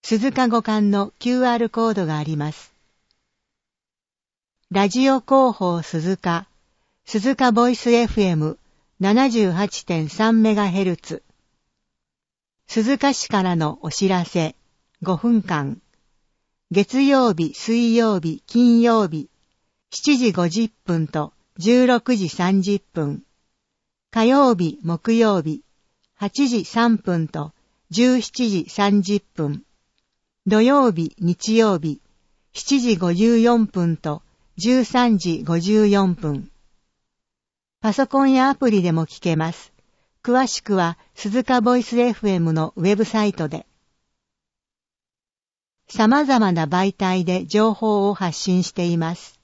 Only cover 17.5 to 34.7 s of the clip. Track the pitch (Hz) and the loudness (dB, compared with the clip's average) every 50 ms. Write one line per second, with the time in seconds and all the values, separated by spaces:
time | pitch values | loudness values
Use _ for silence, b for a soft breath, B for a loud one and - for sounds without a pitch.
17.5 | - - - - 226 233 240 233 226 233 226 220 208 185 156 165 160 - _ - | -4 -8 -4 -2 0 2 2 2 2 2 2 2 0 -2 -2 -6 -8 -8 _ -4
18.5 | - 233 247 240 233 233 233 233 226 220 208 175 156 156 - - _ _ _ _ | 0 2 4 6 6 4 4 4 4 2 0 0 -4 -8 -10 -10 _ _ _ _
19.5 | _ _ _ _ _ _ _ _ - - - 302 294 247 254 233 175 185 175 170 | _ _ _ _ _ _ _ _ -16 -6 0 0 2 2 2 0 0 0 -2 -2
20.5 | 160 214 233 220 _ _ _ - 175 165 160 151 - 160 147 151 _ _ _ _ | 0 -2 -2 -2 _ _ _ -4 -2 -2 -2 -4 -4 -8 -8 -8 _ _ _ _
21.5 | _ - 165 208 240 247 254 247 247 247 254 - 254 214 190 160 - - 180 180 | _ -6 0 2 4 4 4 4 2 0 0 -2 -2 -2 -2 -6 -4 -4 -2 0
22.5 | 190 196 185 196 202 196 _ _ _ 170 156 143 143 - - _ _ _ _ _ | 0 0 0 0 -2 -4 _ _ _ -6 -6 -6 -6 -10 -14 _ _ _ _ _
23.5 | _ _ _ _ _ _ _ _ _ _ _ _ - 226 220 240 262 277 285 254 | _ _ _ _ _ _ _ _ _ _ _ _ -2 0 2 4 4 4 4 4
24.5 | 233 175 175 160 135 - - 165 170 165 _ 226 226 226 226 220 202 185 147 156 | 2 2 -2 -4 -4 -6 -6 -6 -6 -4 _ 0 2 2 4 2 2 0 -2 -4
25.5 | 156 - _ _ _ _ _ _ _ _ _ _ _ _ 202 202 _ - 285 262 | -6 -8 _ _ _ _ _ _ _ _ _ _ _ _ -10 -8 _ -2 0 0
26.5 | 240 220 165 - - 233 233 240 226 208 - - 175 170 160 151 - 156 147 151 | 0 -2 -4 -4 -2 0 2 2 2 0 0 -2 -2 -2 -4 -4 -6 -10 -10 -10
27.5 | _ _ _ _ _ _ _ _ 170 196 240 254 254 254 214 - _ - 254 226 | _ _ _ _ _ _ _ _ 0 2 2 4 4 2 -2 -4 _ -4 -2 -2
28.5 | 202 180 - - - - 202 202 202 202 190 180 208 202 _ _ _ - 160 143 | -2 -2 -4 -6 -4 -2 0 2 2 2 2 0 -2 -4 _ _ _ -6 -6 -4
29.5 | 143 - - _ _ _ _ _ _ _ _ _ _ _ _ _ _ _ _ 190 | -6 -8 -12 _ _ _ _ _ _ _ _ _ _ _ _ _ _ _ _ 0
30.5 | 208 214 226 247 277 285 269 240 190 160 165 156 - - 190 170 180 _ - - | 2 4 4 4 4 4 2 2 0 0 -4 -6 -6 -4 -2 -2 -2 _ -2 0
31.5 | 220 226 226 214 196 165 147 160 143 - _ _ _ _ _ _ _ _ _ _ | 2 2 2 2 2 0 -2 -6 -8 -8 _ _ _ _ _ _ _ _ _ _
32.5 | _ - - - 277 277 240 247 220 170 185 175 175 175 214 233 233 233 226 233 | _ -16 -4 0 0 0 2 2 0 0 0 -2 0 2 2 4 4 4 4 4
33.5 | 240 233 220 202 - 190 175 170 165 156 - 156 147 151 _ _ _ _ _ _ | 4 2 0 0 -2 -2 -2 0 -2 -4 -4 -8 -8 -8 _ _ _ _ _ _
34.5 | _ - 170 226 | _ -6 0 2